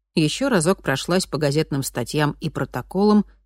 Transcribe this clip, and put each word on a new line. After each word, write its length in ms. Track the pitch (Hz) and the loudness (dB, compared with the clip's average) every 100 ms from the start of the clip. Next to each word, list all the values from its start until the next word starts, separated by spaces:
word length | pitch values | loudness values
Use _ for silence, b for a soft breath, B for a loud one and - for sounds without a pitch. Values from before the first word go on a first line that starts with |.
| _ - | _ 0
еще 320 | 151 - 269 | 0 0 0
разок 340 | 214 156 190 | 2 2 0
прошлась 440 | - 135 - 180 180 | -2 -4 0 -2 -2
по 120 | - | -2
газетным 460 | 147 143 156 143 | 0 0 -2 -4
статьям 520 | 131 - 120 147 147 - | -4 -6 -4 0 0 -2
и 100 | 160 | -8
протоколам 760 | - 135 131 - 185 208 208 190 _ | -6 -6 -6 -6 0 4 4 2 _